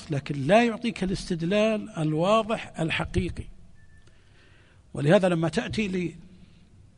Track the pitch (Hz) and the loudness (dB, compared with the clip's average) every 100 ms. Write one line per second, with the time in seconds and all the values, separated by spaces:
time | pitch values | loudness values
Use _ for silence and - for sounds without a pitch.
0 | - 143 - 143 135 208 240 214 233 - | -6 -4 -4 -4 4 6 6 0 -4 -2
1 | 185 180 - 175 165 208 220 214 208 - | -2 -4 -4 -4 0 2 2 0 -6 -2
2 | 156 151 180 220 214 226 - - 160 - | 0 2 4 2 2 -4 -6 -4 -2 -2
3 | 165 180 175 - - - - - - - | -2 -2 -2 -4 -12 -16 -20 -20 -20 -20
4 | - - - - - - - - - 135 | -20 -20 -20 -20 -20 -20 -20 -20 -14 -2
5 | 143 196 185 170 165 214 247 151 208 185 | 4 6 6 2 0 -2 -4 -2 -2 -2
6 | 170 - - - - - - - - | -4 -8 -18 -20 -20 -20 -20 -20 -20